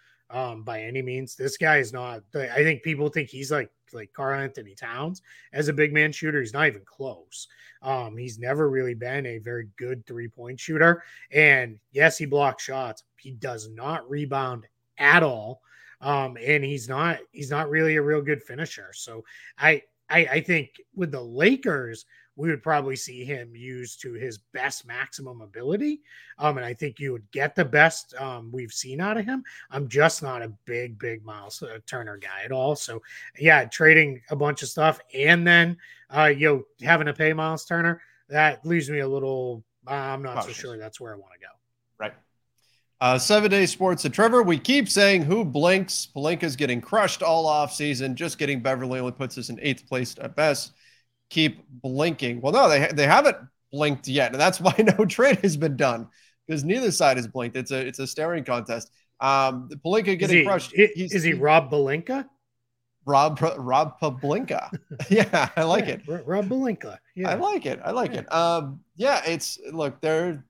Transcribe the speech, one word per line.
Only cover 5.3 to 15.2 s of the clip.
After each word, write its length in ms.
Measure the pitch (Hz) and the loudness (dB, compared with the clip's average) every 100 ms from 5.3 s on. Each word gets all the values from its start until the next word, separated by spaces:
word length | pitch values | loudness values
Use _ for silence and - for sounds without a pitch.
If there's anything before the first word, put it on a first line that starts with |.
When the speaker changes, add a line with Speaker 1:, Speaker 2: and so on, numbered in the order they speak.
| - _ | -20 _
Speaker 1:
as 160 | 139 151 | -4 -2
a 60 | |
big 180 | 147 151 | 0 0
man 200 | 151 151 | 2 0
shooter. 260 | 147 156 147 | -2 -4 -4
He's 140 | 117 | -4
not 140 | 135 151 | -2 -2
even 160 | 101 - | -2 -12
close. 640 | _ 135 90 _ - - _ - _ | _ -14 -14 _ -20 -20 _ -20 _
Um, 340 | 131 135 113 110 | -6 -6 -6 -12
he's 220 | 123 110 | -14 -10
never 300 | 123 143 151 | -6 0 0
really 240 | 131 127 | 0 -2
been 320 | 117 123 139 131 | -6 -6 -6 -8
a 140 | 113 | -10
very 280 | 113 120 110 - | -10 -10 -10 -12
good 300 | 123 127 - | -10 -10 -10
three-point 540 | 117 117 - 120 127 | -12 -12 -14 -16 -14
shooter. 440 | - 156 165 170 - - - | -6 4 4 4 -2 -20 -2
And 480 | 147 151 135 120 107 _ | 4 6 6 2 -10 _
yes, 260 | 135 160 156 | 2 4 4
he 80 | 147 | 0
blocks 380 | 143 139 127 | 2 2 0
shots. 400 | - 135 123 110 _ _ | -8 -8 -8 -12 _ _
He 120 | 135 | -20
does 360 | 120 135 117 107 | -12 -10 -10 -12
not 380 | 110 135 160 120 | -10 -6 -6 -6
rebound 560 | 147 143 135 131 123 - _ _ - | -6 -2 -2 -4 -6 -14 _ _ 2
at 240 | 143 170 | 8 8